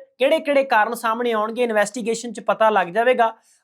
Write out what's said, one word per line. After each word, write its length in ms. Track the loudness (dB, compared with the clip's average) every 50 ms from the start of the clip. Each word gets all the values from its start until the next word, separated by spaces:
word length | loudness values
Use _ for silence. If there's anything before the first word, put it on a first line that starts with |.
| -2 _ _ _
ਕਿਹੜੇ-ਕਿਹੜੇ 460 | 0 2 2 0 0 0 0 0 2
ਕਾਰਨ 300 | 2 2 2 2 2 -2
ਸਾਹਮਣੇ 380 | -4 -4 -4 -2 -2 -2 -2 -2
ਆਉਣਗੇ, 300 | -2 -2 -4 -2 -4 -4
ਇਨਵੈਸਟੀਗੇਸ਼ਨ 720 | 0 2 0 0 0 -2 -6 -6 -4 -6 -6 -6 -10 -12
'ਚ 80 | -6
ਪਤਾ 300 | -4 -4 0 2 2 2
ਲੱਗ 160 | 2 2 0
ਜਾਵੇਗਾ। 480 | 0 -2 0 2 2 2 2 2 0 -2 -6 _ _ _ _